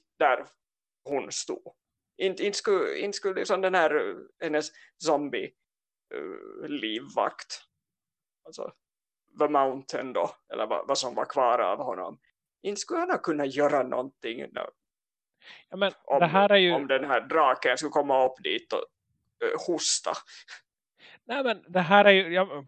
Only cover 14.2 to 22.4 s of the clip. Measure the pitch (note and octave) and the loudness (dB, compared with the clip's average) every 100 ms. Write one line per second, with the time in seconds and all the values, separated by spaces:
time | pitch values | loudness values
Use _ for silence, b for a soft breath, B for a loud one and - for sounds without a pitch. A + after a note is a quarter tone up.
14.2 | A#2 B2 - - - - _ _ _ _ | -10 -10 -10 -10 -10 -12 _ _ _ _
15.2 | _ _ B B B F#3 G3 - - C#3 | _ _ B B B -2 -2 -2 0 2
16.2 | E3+ F#3 G3+ G3+ F3+ E3 C#3 C3 C#3 A#2+ | 4 6 6 6 6 2 0 -2 0 -2
17.2 | C3+ D#3+ C#3 B2 C3 B2 D3+ D3 C#3+ C3+ | 0 2 4 2 0 0 0 0 2 4
18.2 | B2+ - - G#2 - A2 - _ _ _ | 2 0 -4 -6 -4 -6 -6 _ _ _
19.2 | _ - A#2 - - E3 - - - - | _ -6 -4 -4 -4 -4 -2 -2 -4 -6
20.2 | - B B B _ _ _ _ b b | -10 B B B _ _ _ _ b b
21.2 | - C#4 C4 G3+ - F3+ E3 G3+ G3+ F#3+ | -8 -4 -2 -2 -2 0 6 8 8 8
22.2 | E3+ F3+ | 4 0